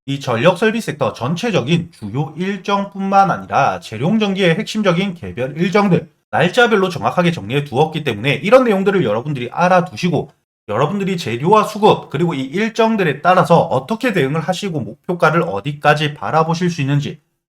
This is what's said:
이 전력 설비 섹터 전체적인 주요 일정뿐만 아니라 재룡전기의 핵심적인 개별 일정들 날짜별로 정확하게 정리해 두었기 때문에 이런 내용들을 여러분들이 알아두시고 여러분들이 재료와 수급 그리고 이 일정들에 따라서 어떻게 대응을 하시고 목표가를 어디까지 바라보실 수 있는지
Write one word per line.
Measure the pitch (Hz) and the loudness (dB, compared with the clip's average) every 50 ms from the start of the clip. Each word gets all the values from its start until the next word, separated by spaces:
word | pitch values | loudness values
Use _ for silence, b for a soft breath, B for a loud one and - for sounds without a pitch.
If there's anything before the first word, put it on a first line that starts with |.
| _ | _
이 | - 139 139 | -8 -8 -6
전력 | - 131 117 113 131 175 185 - | -4 -2 0 2 2 2 2 2
설비 | 226 220 220 233 | 0 0 0 -2
섹터 | - - - - 127 107 | -4 -6 -4 -2 -2 -4
전체적인 | - - 120 131 170 170 - 240 190 147 113 131 170 170 170 - | -2 -4 -4 -4 -4 -4 -2 -2 -2 -2 0 0 0 -2 -2 -4
주요 | - _ - 101 101 135 156 147 147 | -10 _ -12 -6 -6 -6 -6 -6 -6
일정뿐만 | 156 185 190 202 196 196 208 202 202 196 196 - 196 190 196 196 196 196 180 | -6 -6 -6 -6 -6 -4 -2 -2 -2 -2 -4 -6 -6 -2 2 4 4 4 4
아니라 | 117 98 95 90 98 123 139 113 92 90 | 0 -2 -4 -2 0 2 2 2 0 -4
재룡전기의 | - - 110 107 127 175 220 226 214 202 190 185 196 185 165 | -8 -10 -8 -4 -2 0 0 0 0 0 0 2 2 2 2
핵심적인 | 190 214 - - 214 208 190 165 170 196 202 170 | 0 -2 -4 -4 0 0 2 2 0 -2 -4 -6
개별 | - - 92 87 117 131 135 147 156 | -8 -10 -10 -8 -6 -6 -6 -4 -4
일정들 | 175 196 175 208 202 202 175 - - - _ _ _ _ | -2 2 2 2 4 4 2 2 0 -4 _ _ _ _
날짜별로 | - 110 147 180 - 247 240 226 220 202 190 185 | 0 0 0 2 4 4 4 4 4 2 2 0
정확하게 | 180 - 98 120 - 180 175 170 | -2 -2 -2 0 0 2 2 0
정리해 | 170 - 98 95 120 147 143 | 0 -2 -4 -4 -4 -4 -4
두었기 | - 110 127 160 165 - - - | 0 0 0 2 2 0 -4 -4
때문에 | 131 107 101 113 143 - | -4 -4 -2 -2 -2 -2
이런 | - 165 190 240 269 254 | -2 4 6 6 6 6
내용들을 | 240 202 190 190 202 196 190 147 | 4 2 2 2 2 2 2 2
여러분들이 | 107 104 113 131 151 147 123 120 - | 0 0 -2 -2 -4 -6 -6 -6 -6
알아두시고 | - - 170 180 - 180 180 - - 107 - 180 156 117 - - _ _ _ _ _ _ _ - | -2 0 2 4 4 4 2 0 -4 -4 -2 0 0 -2 -4 -6 _ _ _ _ _ _ _ -4
여러분들이 | 104 110 143 151 196 202 196 185 190 | -2 0 0 0 0 -2 -2 -4 -4
재료와 | 170 - 110 117 120 139 180 214 214 202 | -4 -4 -6 -6 -2 2 4 4 4 4
수급 | 208 - 208 208 196 170 - - - | 2 0 2 4 4 4 2 -2 -6
그리고 | - 139 175 170 156 | -4 -2 -2 -2 -2
이 | 135 | -2
일정들에 | 131 135 143 190 220 226 220 - 226 226 226 208 185 156 135 143 | -4 -4 -4 -4 -4 -2 0 0 0 2 2 0 0 0 -2 0
따라서 | - 175 185 180 165 165 170 156 | 0 2 4 4 4 4 4 4
어떻게 | - - - 131 - - 226 214 - 247 | 4 2 -2 -2 -2 -4 -4 -2 -2 0
대응을 | 196 180 135 135 151 160 | 0 0 0 0 -2 -2
하시고 | 151 - 180 - - 196 160 147 | -4 -4 -4 -4 -6 -6 -6 -6
목표가를 | - - - - _ - 175 170 170 156 160 170 | -8 -8 -12 -10 _ -8 -2 0 2 2 2 2
어디까지 | - 165 95 98 - 147 147 147 - 147 156 151 156 147 147 | 0 -2 -4 -6 -6 -6 -6 0 2 2 2 2 0 -4 -6
바라보실 | - 95 104 143 160 160 165 165 170 180 175 | -6 -6 -2 0 0 0 0 -2 -2 -2 -2
수 | 170 - | -2 -2
있는지 | 135 135 143 143 143 - - - _ _ _ _ _ _ _ | -2 0 0 0 -2 -4 -8 -12 _ _ _ _ _ _ _